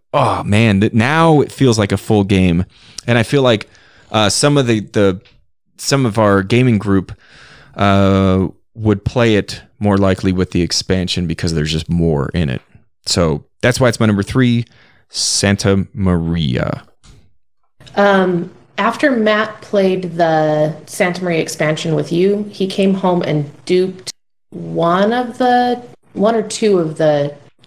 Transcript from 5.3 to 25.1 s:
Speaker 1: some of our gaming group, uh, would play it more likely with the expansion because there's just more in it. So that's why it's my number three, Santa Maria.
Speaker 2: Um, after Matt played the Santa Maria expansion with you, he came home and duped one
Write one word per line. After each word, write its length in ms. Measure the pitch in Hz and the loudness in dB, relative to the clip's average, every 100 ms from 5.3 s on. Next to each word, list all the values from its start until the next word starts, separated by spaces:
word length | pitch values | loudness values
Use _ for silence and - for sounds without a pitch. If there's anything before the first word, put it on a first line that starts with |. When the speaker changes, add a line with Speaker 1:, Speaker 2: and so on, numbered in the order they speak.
| _ _ _ _ - | _ _ _ _ -12
Speaker 1:
some 280 | - 139 123 | -2 0 0
of 140 | 107 | 2
our 240 | 104 98 | 2 2
gaming 340 | 95 117 127 107 | 2 2 2 2
group, 340 | 101 98 - - _ - - - - | 2 0 -2 -10 _ -20 -20 -20 -14
uh, 760 | - 101 98 98 95 95 95 90 - _ 113 | -2 2 4 4 4 2 2 0 -6 _ -4
would 280 | 110 101 | 0 0
play 320 | - 127 117 101 | -2 0 2 2
it 240 | - - - - | 0 -10 -18 -4
more 180 | 104 98 | 0 2
likely 340 | 95 92 95 | 2 2 0
with 200 | 92 90 | 0 -2
the 100 | 87 | -2
expansion 640 | 85 - - 92 87 - 85 | -2 -2 -2 -2 -2 -4 -4
because 300 | 85 85 80 | -4 -4 -2
there's 160 | 76 | -2
just 180 | 80 - | -4 -2
more 400 | 85 82 73 67 85 | 0 0 0 -2 -2
in 140 | 73 | -4
it. 120 | 60 - - _ _ - | -4 -10 -20 _ _ -6
So 380 | - 82 73 - _ | 0 0 -2 -8 _
that's 180 | 120 - | -2 2
why 100 | 127 | 0
it's 100 | - | 2
my 60 | 110 | 0
number 180 | 98 | 0
three, 420 | 98 131 123 120 117 _ _ _ _ | 0 0 2 0 -4 _ _ _ _
Santa 800 | - - - 101 101 98 98 - | -8 -4 -2 0 2 2 0 -2
Maria. 880 | - 92 87 82 85 71 62 - - - _ - - _ _ _ _ _ _ - - | -2 0 0 0 -2 -2 -2 -4 -6 -12 _ -20 -20 _ _ _ _ _ _ -8 0
Speaker 2:
Um, 580 | 202 196 185 170 - - _ - | 2 4 2 -2 -6 -12 _ -6
after 320 | 214 - 302 | -4 0 0
Matt 520 | 233 214 214 214 - | 2 0 0 -2 -8
played 540 | - 202 190 185 175 165 | -4 0 0 0 -4 -2
the 600 | 165 156 156 151 151 156 - | 0 2 0 0 -2 -4 -10
Santa 380 | - 180 180 | -4 -2 -2
Maria 180 | 180 160 | -4 -2
expansion 540 | 165 - 156 156 165 151 | -4 -4 -2 -2 -2 -4
with 160 | 147 | -2
you, 320 | 170 190 208 208 | 0 0 0 -4
he 160 | - 190 | -6 -4
came 260 | 208 196 | 0 0
home 300 | 190 185 175 | 0 0 0
and 260 | - 151 143 - - | 0 -4 -4 -10 -2
duped 460 | 180 185 185 - - _ _ _ | 0 0 -6 -16 -20 _ _ _
one 640 | 175 170 165 170 180 208 | -14 -8 -2 0 2 0